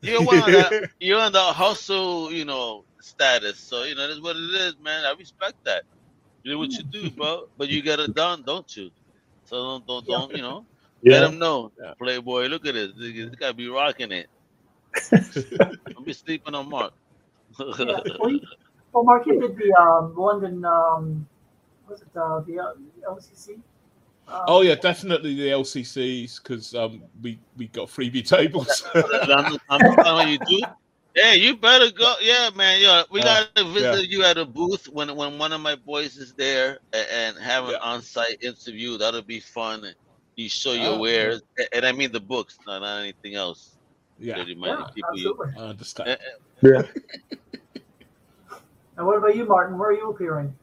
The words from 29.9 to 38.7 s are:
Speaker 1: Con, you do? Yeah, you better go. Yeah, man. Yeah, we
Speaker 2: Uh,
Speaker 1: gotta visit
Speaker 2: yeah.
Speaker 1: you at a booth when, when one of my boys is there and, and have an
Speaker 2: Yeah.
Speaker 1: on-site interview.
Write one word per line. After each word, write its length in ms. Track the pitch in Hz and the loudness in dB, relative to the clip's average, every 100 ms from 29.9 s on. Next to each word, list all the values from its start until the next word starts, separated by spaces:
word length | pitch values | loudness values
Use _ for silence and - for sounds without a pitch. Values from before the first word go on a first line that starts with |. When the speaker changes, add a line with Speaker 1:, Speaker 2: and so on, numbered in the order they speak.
| - | 8
Speaker 1:
Con, 300 | 165 165 156 | 6 4 2
you 80 | 143 - | 0 0
do? 140 | 196 233 - _ _ _ - | 0 0 -12 _ _ _ 4
Yeah, 180 | 220 | 6
you 240 | 202 220 240 | 6 4 2
better 340 | 226 254 240 | 6 6 6
go. 220 | 196 233 240 | 4 0 2
Yeah, 280 | 214 247 240 196 | 2 2 2 0
man. 240 | 190 190 | 2 4
Yeah, 220 | 202 175 160 | 6 6 4
we 80 | 196 | 0
Speaker 2:
Uh, 240 | 233 220 214 - | 2 2 2 -2
Speaker 1:
gotta 100 | 185 | -2
visit 400 | 185 208 196 185 | 0 2 0 0
Speaker 2:
yeah. 80 | 196 | 2
Speaker 1:
you 60 | |
at 140 | 185 170 | 2 2
a 80 | 156 | -2
booth 400 | 120 175 196 - | -4 -4 -4 -8
when, 280 | 147 147 143 | -8 -8 -6
when 200 | 143 147 | -8 -6
one 140 | 156 | -6
of 80 | 156 | -4
my 160 | 151 143 | -6 -6
boys 400 | 120 147 147 131 | -6 -6 -6 -10
is 180 | 127 | -20
there 460 | - 135 135 131 135 _ | -6 -2 0 0 -4 _
and, 140 | 110 110 | -6 -4
and 260 | 117 113 95 | -4 -4 -6
have 260 | 117 127 127 | -4 -4 -2
an 60 | |
Speaker 2:
Yeah. 60 | 120 | -6
Speaker 1:
on-site 600 | 117 120 117 - 117 113 | -6 -8 -8 -6 -6 -6
interview. 560 | 123 117 - | -10 -12 -16